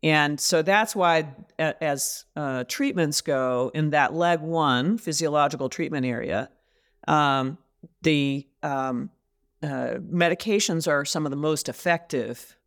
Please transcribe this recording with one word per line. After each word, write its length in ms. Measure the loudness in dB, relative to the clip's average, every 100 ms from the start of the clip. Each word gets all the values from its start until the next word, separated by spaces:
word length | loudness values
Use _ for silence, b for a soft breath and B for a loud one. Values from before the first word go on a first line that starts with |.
And 380 | 4 4 2 0
so 220 | 0 2
that's 340 | 4 2 2 2
why, 320 | 4 4 0 -10 -16 -4
a-, 240 | -4 -2
as, 400 | -2 -2 -4 -8 -12 -6
uh, 260 | -4 -4 -6
treatments 500 | -2 -2 2 0 0
go, 480 | -2 0 2 0 0
in 160 | 0 2
that 240 | 4 2
leg 260 | 2 2 2
one 580 | 0 0 2 4 2 0
physiological 720 | -2 -2 0 2 2 0 -6
treatment 380 | -4 -4 -2 -2
area, 440 | -2 -4 -4 -6 _ _ _ _ _ 0
um, 500 | 2 4 2 -2 -6 _ _ -20 _
the, 460 | 0 2 2 -2 -8 _
um, 460 | -6 -4 -2 -4 -6 _ _ _ _ _
uh, 340 | -6 -4 -4 -6 -4
medications 760 | 0 2 0 0 0 0 -2 0
are 160 | 0
some 220 | 0 -4 -4
of 60 |
the 40 | -2
most 300 | -2 -2 -4
effective 880 | -4 -2 -2 -2 -6 -4 -8 -14 _